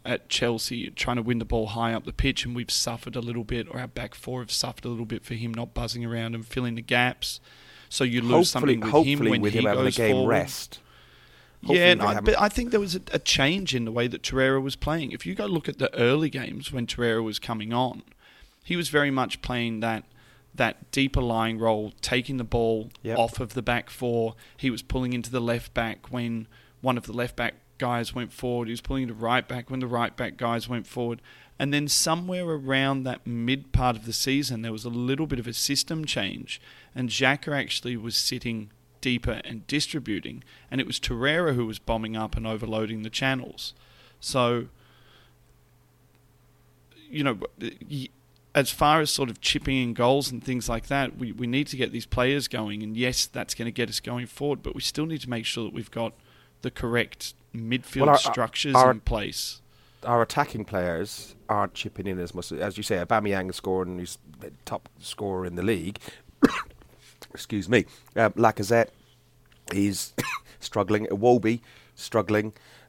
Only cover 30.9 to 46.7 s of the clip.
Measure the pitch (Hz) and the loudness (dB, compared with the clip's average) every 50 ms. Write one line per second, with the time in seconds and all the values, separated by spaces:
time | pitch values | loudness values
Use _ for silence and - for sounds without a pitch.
30.9 | - 127 120 117 117 110 - - - - - - - _ 139 143 143 147 147 143 | -6 -4 -4 -4 -4 -6 -10 -20 -20 -20 -20 -20 -6 _ -2 0 2 0 2 2
31.9 | - - - 170 160 175 175 180 185 180 180 170 160 147 135 131 135 135 135 135 | 2 2 2 2 0 0 -2 -4 -4 -4 -2 -2 -4 -4 -2 0 2 2 4 2
32.9 | 139 135 131 127 123 - - 120 120 117 117 120 135 139 147 - - - 127 127 | 2 0 -2 -4 -6 -6 -6 -6 -4 -2 0 0 0 -2 -2 -2 0 2 2 2
33.9 | 120 110 110 117 107 - - 139 135 143 147 127 131 110 113 117 110 110 107 120 | 0 0 -4 -6 -4 -2 0 2 2 2 2 0 -4 -4 -4 -6 -8 -6 -6 -6
34.9 | 117 120 123 123 135 135 160 151 147 120 110 120 117 - - - 139 135 - - | -4 -2 0 0 0 0 0 -2 -2 -4 -4 -6 -4 -2 -2 0 0 0 0 -2
35.9 | 165 160 156 143 - - 101 95 95 - - - - - - - - - - - | -4 -4 -4 -2 -2 -2 -2 -2 -4 -6 -10 -10 -12 -12 -12 -20 -20 -20 -20 -14
36.9 | _ - 127 120 107 - 131 127 143 139 - - 147 139 123 - - - - 120 | _ -4 -4 -2 0 4 4 4 4 2 -2 -4 -2 -2 -2 -4 -6 -6 -4 -4
37.9 | 123 113 104 117 110 - - - 127 123 - 123 117 110 107 104 _ _ _ _ | -6 -4 -6 -2 -2 -2 -2 0 -4 -4 -6 -6 -6 -6 -8 -12 _ _ _ _
38.9 | _ _ - 131 123 120 - 123 113 - - 147 123 113 - - 139 147 - - | _ _ -2 0 0 0 0 -2 -4 -4 -6 -10 -12 -12 -6 -2 0 0 0 -2
39.9 | - 151 123 107 104 87 - 58 71 131 - - - - - - 120 131 131 - | -4 -6 -4 -2 -4 -4 -4 -8 -12 -12 -16 -18 -20 -20 -14 -6 -4 -4 -2 -2
40.9 | 123 - - - 131 117 123 143 151 170 180 160 135 123 120 110 110 - - - | -4 -6 -4 -4 -4 0 0 2 2 2 2 2 2 0 0 -2 -4 -8 -4 -2
41.9 | 113 113 110 110 110 110 110 107 - 113 113 113 110 107 110 110 110 110 110 107 | -2 -2 -2 -4 -4 -4 -4 -4 -4 -4 -2 -2 -4 -4 -4 -4 -2 -2 -2 -2
42.9 | 113 110 107 110 - - 170 165 135 127 120 - - - - - - _ - - | -4 -6 -8 -6 -4 -2 0 0 0 0 -4 -10 -12 -12 -12 -12 -12 _ -20 -20
43.9 | - - - - - _ - - - 131 123 120 120 120 107 - - _ _ _ | -20 -20 -20 -20 -20 _ -10 -2 0 2 2 2 2 0 -2 -6 -14 _ _ _
44.9 | _ _ _ - - - _ _ _ _ _ _ _ _ _ _ _ _ _ _ | _ _ _ -20 -20 -20 _ _ _ _ _ _ _ _ _ _ _ _ _ _
45.9 | _ _ _ _ _ _ _ _ _ _ _ _ _ _ _ _ | _ _ _ _ _ _ _ _ _ _ _ _ _ _ _ _